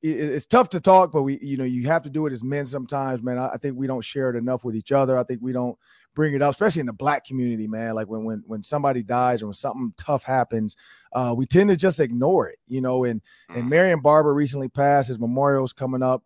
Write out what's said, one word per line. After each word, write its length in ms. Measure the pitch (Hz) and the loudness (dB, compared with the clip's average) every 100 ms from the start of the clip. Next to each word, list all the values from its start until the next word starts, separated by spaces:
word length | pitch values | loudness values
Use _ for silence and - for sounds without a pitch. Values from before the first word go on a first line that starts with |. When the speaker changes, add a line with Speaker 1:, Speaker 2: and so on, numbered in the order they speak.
Speaker 1:
it's 440 | 156 135 151 143 - | -6 -4 -4 -4 2
tough 220 | 247 247 | 2 2
to 100 | 180 | 0
talk, 300 | 190 185 180 | 6 6 6
but 120 | 156 | 2
we, 160 | 139 139 | -2 -4
you 160 | 143 135 | -6 -4
know, 80 | |
you 220 | 127 123 127 | -4 -2 0
have 160 | 165 | 0
to 80 | 156 | -2
do 160 | 147 156 | -4 -4
it 80 | |
as 80 | 123 | -4
men 240 | 127 143 135 | -6 -6 -6
sometimes, 560 | 135 127 139 135 123 | -8 -6 -4 -4 -4
man. 160 | 123 123 | -4 -4
I, 140 | 127 | -4
I 20 | - | -6
think 200 | 143 127 | -6 -6
we 100 | 135 | -4
don't 180 | 127 | -6
share 240 | 110 139 131 | -6 -4 -2
it 80 | 120 | -2
enough 260 | 120 127 | -2 -4
with 140 | 123 110 | -4 -6
each 160 | - | 0
other. 240 | 139 131 127 | 2 2 2
I 40 | |
think 180 | 123 123 | 0 -4
we 120 | 127 | -4
don't 260 | 127 123 - _ _ _ | -4 -4 -8 _ _ _
bring 200 | - 156 | -2 0
it 80 | 139 | 2
up, 80 | 143 | 0
especially 300 | - 214 165 | 2 0 0
in 60 | 123 | -4
the 60 | |
Black 320 | 107 143 - | -4 -2 -2
community, 420 | - 131 123 113 107 | -4 -4 -2 -2 -6
man. 280 | 110 113 | -6 -4
Like, 140 | 110 104 | -4 -4
when, 160 | 110 | -6
when, 180 | 113 107 - | -6 -8 -8
when 160 | 110 | -10
somebody 400 | - 147 139 127 | -6 -2 0 -2
dies 400 | 104 123 123 117 | -2 0 2 0
or 40 | 107 | -4
when 80 | |
something 400 | 98 139 131 120 - | -8 -8 -6 -6 -6
tough 260 | - 139 | -4 -4
happens, 540 | - 131 120 113 107 - _ - - | 0 -2 0 -2 -4 -8 _ -20 -8
uh, 200 | 127 123 | -4 -2
we 120 | 120 135 | -2 2
tend 240 | 180 202 | 4 4
to 60 | 175 | 4
just 240 | 190 165 | 2 0
ignore 480 | 131 120 139 185 113 | -2 0 2 2 0
it, 100 | - - | -6 -8
you 160 | 131 | -4
know. 220 | 127 127 | 0 0
And, 180 | 123 110 - _ - | 0 -2 -8 _ -12
and 100 | 120 | -6
Speaker 2:
Mm-hmm. 100 | 123 | 2
Speaker 1:
Marion 300 | 160 185 160 | 4 4 4
Barber 340 | 143 151 151 | 6 6 6
recently 340 | 143 143 139 131 | 2 0 -2 -4
passed. 400 | - 143 143 127 | 0 4 4 2
His 100 | 117 | -2
memorial's 540 | 117 127 143 135 127 | -2 2 2 2 0
coming 300 | - 131 131 | -4 -4 0
up, 220 | 127 127 | 0 0